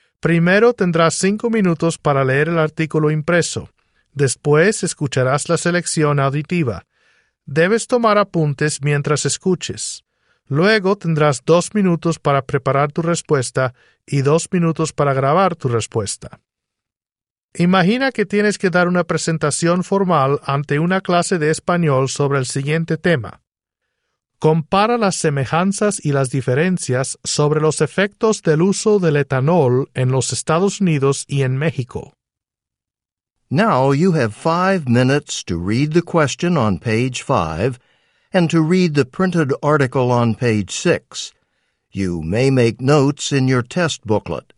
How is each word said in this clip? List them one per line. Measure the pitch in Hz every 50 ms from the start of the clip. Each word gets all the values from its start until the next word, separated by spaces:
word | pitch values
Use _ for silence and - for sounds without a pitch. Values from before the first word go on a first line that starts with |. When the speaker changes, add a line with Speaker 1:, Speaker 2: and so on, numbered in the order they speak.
| _ _ _ _
Speaker 1:
Primero | - 160 170 170 165 175 185 208 226 240 240
tendrás | - 202 175 160 165 165 165 -
cinco | - 185 190 208 214 - 233
minutos | 220 220 196 180 165 151 165 170 160 -
para | - 151 143 139 135
leer | 131 131 139 151 165
el | 170 165
artículo | 156 156 156 - 160 151 - 160 156 151
impreso. | 156 156 151 170 175 175 156 - - 110 - - _ _ _ _ _ _ _ _
Después | - 139 143 127 - _ - 147 147 151 170 208 220 - -
escucharás | 165 - - 151 135 - 135 127 127 139 143 - -
la | 170 160
selección | - 175 175 175 165 - - 165 151 147 147 151
auditiva. | 139 135 135 151 151 - 180 175 156 120 101 82 - _ _ _ _ _ _ _ _ _ _ _ _
Debes | - 135 156 165 185 220 220 - -
tomar | 254 240 233 220 208 208
apuntes | 202 - - 170 156 147 143 - 151 151 - -
mientras | 135 147 147 143 143 143 151 - -
escuches. | 143 - - - 185 180 - - - - 107 - - - - _ _ _ _ _ _ _ _ _ -
Luego | 131 143 175 208 220 220 180 190 202 202
tendrás | - 170 165 147 151 147 135 - -
dos | - 160 175 170 - -
minutos | 214 196 185 170 160 - 170 156 -
para | - 147 139 139
preparar | 127 - - 135 - 135 131 139 143 151
tu | - -
respuesta | 165 165 170 - - - 156 135 123 - - 135 131 127 - _ _ _ _ _ _
y | - 143 143 131
dos | 143 151 165 - -
minutos | - 180 170 165 156 - 160 151
para | - - 147 143 135
grabar | 135 131 139 147 185 196 185 -
tu | - - 127
respuesta. | 120 113 - - - 117 101 - - - - - - - _ _ _ _ _ _ _ _ _ _ _ _ _ _ _ _ _ _ _ _ _ _ _
Imagina | - 170 175 185 190 165 185 226 254 269 262 -
que | - 202
tienes | - 202 208 208 208 202 -
que | - 185
dar | 165 180 175 175
una | 175 180 175
presentación | - 170 156 - 185 165 151 - 147 - - 170 165 175 185 180
formal | - 196 196 196 180 175 147 135 135 143 127 -
ante | - 139 143 147 - 147 147
una | 160 175 185 190
clase | - - 175 175 175 - 196 175
de | 151 151
español | 156 - - - 175 175 170 151 135 131 135 131
sobre | - - 143 135 139 135
el | 131
siguiente | - - 139 139 143 151 165 165 - 165 156
tema. | - 185 170 135 104 - - - _ _ _ _ _ _ _ _ _ _ _ _ _ _ _ _ _ _ _ -
Compara | - 156 160 165 151 - - 196 208 226 240 233
las | 214 190 165 -
semejanzas | - 160 143 139 131 - - 165 180 202 196 - 214 208 196 - -
y | 147 139
las | 139 135 123
diferencias | 147 135 120 - 123 139 170 185 185 170 - - 123 127 135 - - - -
sobre | - - - 147 147 151 151
los | 151 156 147 -
efectos | 156 139 - - 196 208 - - - 220 208 -
del | - 165 151 151
uso | 175 202 196 - - 220 208 208
del | 180 165 143 143
etanol | 139 - 135 131 127 151 180 175 143 123 123 127 139 - -
en | - 127 127
los | 131 131 120 -
Estados | 127 - - - 156 170 196 202 190 -
Unidos | 196 175 156 139 135 139 139 - - -
y | 143 139 135
en | 127 131 131
México. | 151 165 - - 120 - - - - - _ _ _ _ _ _ _ _ _ _ _ _ _ _ _ _ _ _ _ _ _ _ _ _ _ _ _ -
Speaker 2:
Now | 127 160 220 220 160 127 131 139
you | 139 139 175 196 165
have | 160 120 110 107
five | - - 160 165 175 185 190 196 185 147 123
minutes | 117 123 127 127 139 147 - - - - -
to | - 90 85
read | 85 95 110 123 147 151
the | 151 170
question | 170 - - 165 151 127 - - - 175 180 147
on | 113 107 95 82
page | - 117 107 113 127 131 123 -
five | - - 139 107 85 78 80 80 101 135 123 - _ _ _ _ _ _ _ _ _ _
and | - 185 170 151
to | - 165
read | 156 156 180 185 180 170 147
the | 147 131
printed | - - - 190 185 170 170 156 127 143 -
article | - 147 151 147 139 123 - 139 127 123
on | 123 120 120 117 110
page | - 127 120 110 107 95 -
six. | - - - 180 139 - _ _ - - - - _ _ _ _ _ _ _ _ _ _ _ _
You | - 92 98 92 87 82 78
may | 80 95 117 131 135
make | 135 127 120 117 107 -
notes | 131 131 151 147 135 139 143 - - - 143
in | 139 131 131
your | 131 123
test | 117 - - 180 175 147 - - -
booklet. | 104 107 101 - - 80 64 - _ _